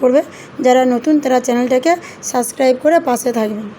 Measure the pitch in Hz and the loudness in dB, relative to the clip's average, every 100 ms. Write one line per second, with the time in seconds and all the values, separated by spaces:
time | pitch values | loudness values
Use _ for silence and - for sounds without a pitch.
0 | 247 269 339 - - - 254 254 254 240 | 2 2 0 -8 -16 -2 2 4 2 0
1 | 311 302 285 254 247 240 247 254 320 349 | 0 0 2 -2 0 -2 0 0 2 0
2 | - - - 247 233 - 262 254 302 330 | -4 -16 -8 -4 -4 -2 0 2 2 2
3 | 330 240 254 233 214 214 208 | 0 -4 -2 -2 -4 -6 -10